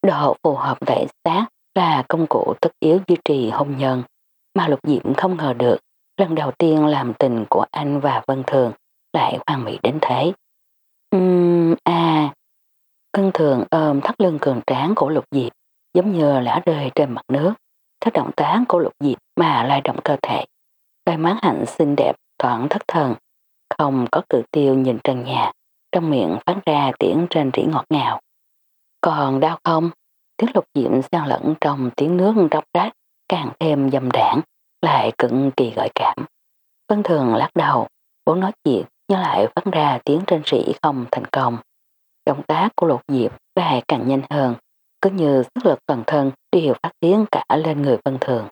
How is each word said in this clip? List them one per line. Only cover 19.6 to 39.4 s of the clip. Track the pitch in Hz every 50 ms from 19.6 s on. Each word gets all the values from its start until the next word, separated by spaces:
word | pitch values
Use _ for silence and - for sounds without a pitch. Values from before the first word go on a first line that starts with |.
| 113
lay | 131 143 139
động | 139 - 135 - -
cơ | - 147 139
thể. | - - - 135 131 _ _ _ _ _ _ _ _ _ _ _ _
Đôi | - 170
má | 156 156 170 185 -
hạnh | - 180 113 80 -
xinh | - - - 165 147 143
đẹp | - - 127 - _ _ _ _ _
thoáng | - 123 120 113 123 147
thất | - 220 -
thần, | - - 170 147 131 110 - _ _ _ _ _ _ _ _ _ _ -
không | - 156 143 135 131 120 117
có | - 160 - _
cử | - 127 113 _
tiêu | - 156 143 139 135
nhìn | 135 131 131 120 107 -
trần | - 135 127 120
nhà, | 127 127 120 - - - _ _ _ _ _ _ _
trong | - 180 165 160
miệng | 147 127 101 78 87 - -
phát | - 180 196 -
ra | 165 151 143 143 135 123 -
tiếng | - 95 85 156 175 175
rên | - 165 147 131 -
rỉ | - -
ngọt | 151 160 135 - _
ngào. | 156 - - - - - _ _ _ _ _ _ _ _ _ _ _ _ _ _ _ _
"Còn | - 165 160 147 143 135 135 135
đau | 147 156 175 - _
không?" | 170 165 160 165 170 165 _ _ _ _ _ _ _ _
Tiếng | - 214 240 -
Lục | 214 - _ _
Diệm | 143 123 - - 131 131 -
xen | - 170 151
lẫn | 139 - - - - 156 -
trong | - 151 143 139 127 123 -
tiếng | - 143 156 175
nước | 180 185 202 220 220 185 156
róc | - 156 - _ _
rách, | 175 190 226 - _ _ _ _ _ _ _
càng | 190 170 151 123 - _
thêm | 165 160 151 139 139 135
dâm | 131 139 131 123
đãng, | 123 127 - 123 - 143 165 _ _ _ _ _ _ _
lại | - 160 147 131 104 113 -
cực | _ - 120 120 131 139 139 131
kỳ | - 135 113 107
gợi | 107 107 - -
cảm. | - - - - - - - _ _ _ _ _ _ _ _ _ _ _ _
Vân | 214 208 202
Thường | - 175 151 135 120 110
lắc | 110 - - _
đầu, | 170 160 151 139 123 107 - _ _ _ _ _ _ _
muốn | - 160 185
nói | 185 190 220 _ _
chuyện | 156 127 98 - - _ _ _
nhưng | - 196 185
lại | 175 - - -